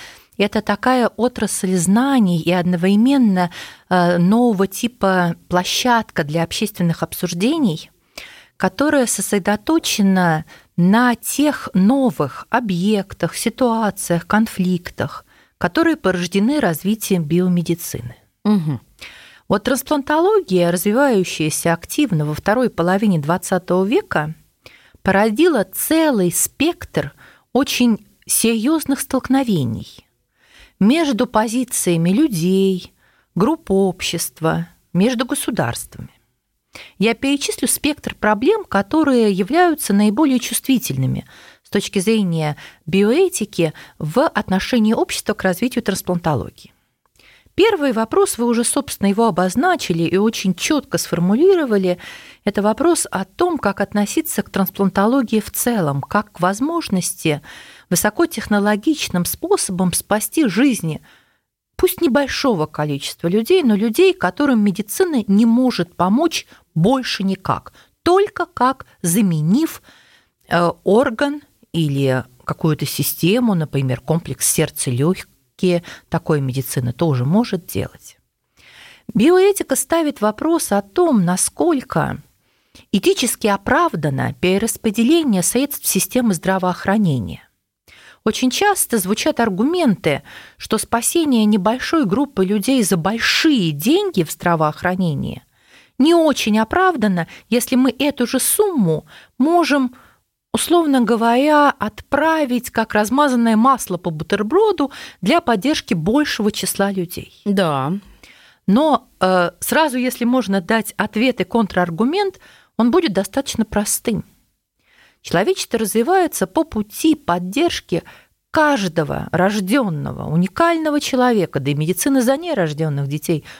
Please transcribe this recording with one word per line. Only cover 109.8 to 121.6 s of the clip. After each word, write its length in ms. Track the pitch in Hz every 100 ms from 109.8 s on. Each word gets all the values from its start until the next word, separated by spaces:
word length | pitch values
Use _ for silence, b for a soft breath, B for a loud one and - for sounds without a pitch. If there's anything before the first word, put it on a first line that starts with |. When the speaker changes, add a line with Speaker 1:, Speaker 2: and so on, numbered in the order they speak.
| 320 247
Speaker 1:
если 260 | 247 247
можно 360 | 233 254 196 196
дать 340 | 170 226 - -
ответ 440 | 208 214 254 -
и 40 |
контраргумент, 960 | 180 233 208 180 175 165 240 370 392 - b b b -
он 140 | 233
будет 220 | 349 330
достаточно 520 | 190 196 - - -
простым. 600 | 220 208 208 - - 196 - _ _ _ _ _ b b b b
Человечество 560 | - 170 240 381 - 226
развивается 680 | 214 220 240 381 320 - 277
по 180 | 311
пути 500 | 320 214 208 - 320
поддержки 880 | 311 - 175 180 269 339 - - 165 B B B _ _
каждого 800 | - 302 277 190 165 147 139 -
рождённого, 960 | 160 185 208 185 277 214 151 139 - -
уникального 720 | 156 185 - 339 330 311 294
человека, 600 | - 254 247 226 160 139